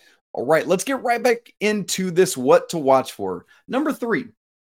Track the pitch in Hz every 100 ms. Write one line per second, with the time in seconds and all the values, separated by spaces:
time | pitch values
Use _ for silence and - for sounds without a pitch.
0 | _ _ _ - 120 156 139 185 - 269
1 | 233 240 247 233 - - 208 214 185 -
2 | 185 170 185 - 127 175 - 170 131 131
3 | 127 - 98 90 - _ - 240 311 -
4 | 240 175 117 _ _ _